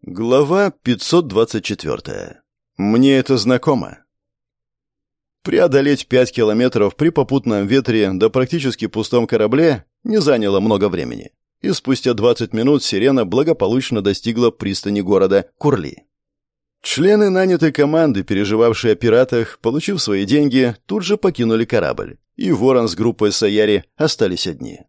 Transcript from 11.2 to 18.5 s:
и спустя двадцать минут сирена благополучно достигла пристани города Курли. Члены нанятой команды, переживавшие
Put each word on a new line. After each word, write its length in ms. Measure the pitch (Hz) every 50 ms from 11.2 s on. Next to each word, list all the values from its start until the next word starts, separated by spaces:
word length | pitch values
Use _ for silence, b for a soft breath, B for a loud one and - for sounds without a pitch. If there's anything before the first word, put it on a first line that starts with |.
| 50 - _ _ _ _ _ _
и 100 | - -
спустя 420 | 185 - _ - 135 - - 131 120
двадцать 380 | 107 101 123 120 - 120 107
минут 320 | - 110 113 135 147 139 -
сирена 400 | - - 95 107 135 139 131 113
благополучно 760 | 90 90 123 151 160 160 - - 95 110 131 131 - 123 107
достигла 500 | 92 101 98 - - 113 117 113 120 117
пристани 480 | - _ - 98 98 - - 101 101 101
города 500 | 98 90 101 95 95 95 95 98 95 - _ _
Курли. 460 | - 147 127 101 82 69 - - _ _ _ _ _ _ _ _ _ _ _ _ _ _ _ _
Члены 480 | _ - - - 156 190 208 208 208 202
нанятой 420 | 185 185 190 190 180 165 160 160
команды, 520 | 135 - 147 143 151 160 165 151 123 98 95
переживавшие 680 | - 104 95 104 98